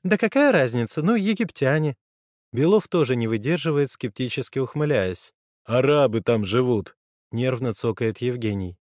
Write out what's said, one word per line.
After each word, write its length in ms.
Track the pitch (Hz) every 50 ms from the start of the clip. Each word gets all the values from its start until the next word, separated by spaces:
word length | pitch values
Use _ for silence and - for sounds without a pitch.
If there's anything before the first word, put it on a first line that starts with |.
| -
"Да 120 | 185 208
какая 360 | 202 - 214 - 269 294 285
разница? 500 | 226 165 131 123 113 123 117 - - 160
Ну, 140 | 151 190 240
египтяне". 800 | 226 190 214 220 - 233 165 - - 139 131 143 156 156 147 127 _ _ _ _ _ _ _ _ _ _ _
Белов 340 | - 117 143 170 208 214 -
тоже 300 | - - 175 147 117 131
не 100 | 120 117
выдерживает, 640 | 110 113 110 104 139 170 165 143 160 147 143 143 131
скептически 720 | - _ - 113 _ - 127 123 - - 123 - - 135
ухмыляясь. 720 | 131 - - 147 151 147 143 110 95 92 90 - - - _ _ _ _ _ _ _
"Арабы 560 | - 113 127 131 139 147 147 139 120 107 113
там 240 | - - 117 110 104
живут", 520 | 92 104 123 127 123 120 104 - - _ _ _ _ _ _ _ _
нервно 420 | - 113 123 131 131 117 131 120 107
цокает 440 | - - 117 104 - 120 110 104 -
Евгений. 600 | 123 123 123 123 113 107 101 98 95 90 87 _